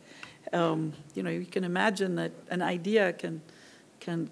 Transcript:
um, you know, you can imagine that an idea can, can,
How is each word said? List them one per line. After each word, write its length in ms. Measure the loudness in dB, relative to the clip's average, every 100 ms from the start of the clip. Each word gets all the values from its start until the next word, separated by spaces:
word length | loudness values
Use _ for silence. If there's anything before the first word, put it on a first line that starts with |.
| -20 -18 -18 -14 -2
um, 400 | 2 4 2 -2 -4 -10
you 80 | -6
know, 80 | -4
you 140 | -4 -2
can 160 | -2
imagine 540 | 0 2 2 2 0 0
that 160 | -2 -6 -6
an 140 | -2
idea 500 | 0 0 4 4 4
can, 300 | 2 -6 -8 -10 -20 -20 -20 -20 -14
can, 280 | -4 -2 -4